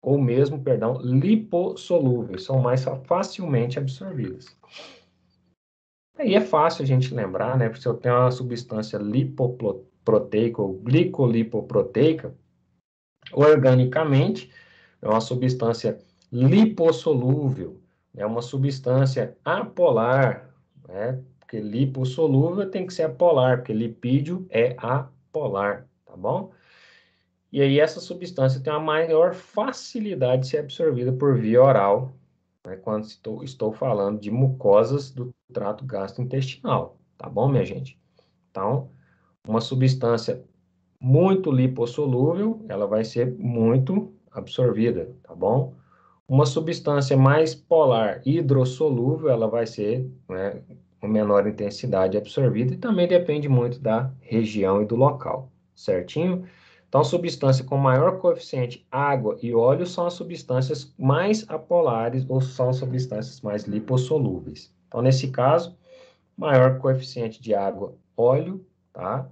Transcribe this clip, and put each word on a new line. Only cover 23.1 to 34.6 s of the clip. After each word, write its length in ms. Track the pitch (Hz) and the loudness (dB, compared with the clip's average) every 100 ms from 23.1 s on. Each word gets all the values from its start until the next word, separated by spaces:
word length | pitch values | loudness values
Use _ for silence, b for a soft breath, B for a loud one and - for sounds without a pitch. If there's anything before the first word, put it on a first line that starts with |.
| - 175 143 127 127 | 2 4 6 4 2
porque 140 | - | 0
lipídio 760 | 110 113 - 120 135 147 180 - | -4 -4 -6 0 0 0 -6 -4
é 260 | 110 120 123 | 0 0 0
apolar, 1040 | 113 131 131 _ _ 156 135 98 101 101 - _ | -4 -4 -4 _ _ -6 -4 -2 -2 -4 -10 _
tá 140 | _ 92 | _ -10
bom? 340 | 95 170 208 b b b b b b b b _ _ | -4 -4 -6 b b b b b b b b _ _
E 100 | 139 | 0
aí 180 | 139 139 | 2 4
essa 200 | 151 - | 2 0
substância 600 | - 175 180 - 131 131 | -12 -12 -10 0 0 0
tem 140 | - | -2
uma 60 | 151 | -4
maior 560 | 156 156 165 160 175 180 | -2 -2 2 4 4 0
facilidade 1080 | - - 254 247 - 247 214 165 127 131 | -8 -4 -4 -6 -10 -8 -6 -2 0 0
de 60 | 131 | 0
ser 100 | 151 | -4
absorvida 560 | 147 - 160 123 123 | -6 -2 -2 0 -2
por 240 | 131 143 123 | 0 2 2
via 240 | 107 117 | 4 6
oral, 520 | 135 113 98 104 131 - _ _ _ _ - | 8 6 4 2 0 -12 _ _ _ _ -16
né? 100 | 95 | -12
Quando 260 | - 107 | -6 -6
estou, 400 | 107 - - 120 | -8 -14 -12 -12
estou 280 | 135 - 110 | -12 -6 -6
falando 480 | 110 135 107 101 104 | -4 -4 -2 -2 -4
de 120 | 104 | -6
mucosas 800 | 117 135 131 | 0 0 0